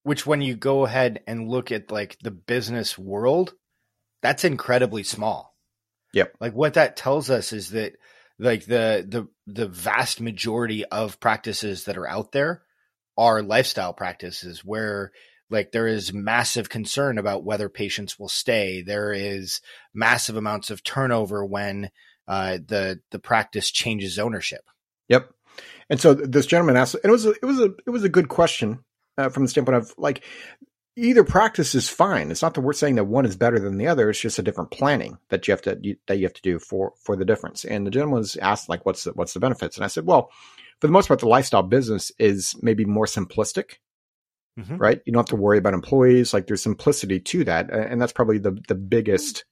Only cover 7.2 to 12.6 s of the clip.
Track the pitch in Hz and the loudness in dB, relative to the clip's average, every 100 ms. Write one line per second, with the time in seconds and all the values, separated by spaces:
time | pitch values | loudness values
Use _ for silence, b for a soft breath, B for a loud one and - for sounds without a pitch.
7.2 | 135 123 - 110 87 110 107 _ b b | 0 -2 -2 -10 -8 -6 -8 _ b b
8.2 | b _ 117 110 - 117 113 107 95 117 | b _ 0 0 0 0 2 0 -2 -8
9.2 | 104 _ - 104 104 87 90 110 127 - | -8 _ -14 -6 -6 -6 -2 -2 -2 -4
10.2 | 117 98 113 113 117 107 101 107 107 - | -8 -6 -4 -2 -2 -4 -4 -4 -6 -2
11.2 | 117 107 - 101 107 92 - 92 78 95 | -2 0 -4 -8 -6 -8 -8 -8 -6 -6
12.2 | - 139 147 175 | -4 -2 -2 -4